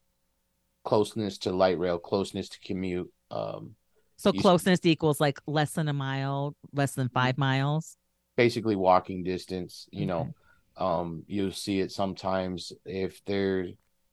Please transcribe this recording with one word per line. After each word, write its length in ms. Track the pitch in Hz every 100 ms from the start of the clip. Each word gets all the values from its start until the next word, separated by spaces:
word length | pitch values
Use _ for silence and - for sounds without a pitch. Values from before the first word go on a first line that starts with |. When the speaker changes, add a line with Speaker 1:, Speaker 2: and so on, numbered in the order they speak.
| _ _ _ _ _ _ _ _
Speaker 1:
closeness 540 | - 113 104 117 107 -
to 120 | 107
light 260 | 92 92 85
rail, 180 | 90 87
closeness 500 | - 101 95 98 92
to 100 | -
commute. 520 | - 95 92 90 90 _ -
Um, 440 | - 53 - - - _ _ _ -
Speaker 2:
So 160 | 208
Speaker 1:
you 80 | 151
s- 40 |
Speaker 2:
closeness 360 | 202 175 - 180
equals, 360 | 175 156 160 143
like, 200 | 151 - -
less 240 | 151 147
than 140 | - 151
a 60 |
mile, 640 | 143 135 135 135 139 143 147 -
less 200 | 143 139
than 160 | - 127
five 280 | 135 127 127
miles? 600 | 139 135 139 151 - - _ _ _ -
Speaker 1:
Basically 400 | 120 120 110 101
walking 480 | 92 92 - 95
distance, 640 | 90 92 - 92 87 - -
you 140 | 101 98
know. 160 | 85
Speaker 2:
Okay. 100 | - - _ _ _ -
Speaker 1:
Um, 460 | 92 85 85 82 -
you'll 240 | 101 98
see 280 | - - 98
it 120 | 87
sometimes 800 | - 98 92 95 92 92 90 - - -
if 380 | 95 95 - -
they're, 420 | 98 98 95 90 104 _ _ _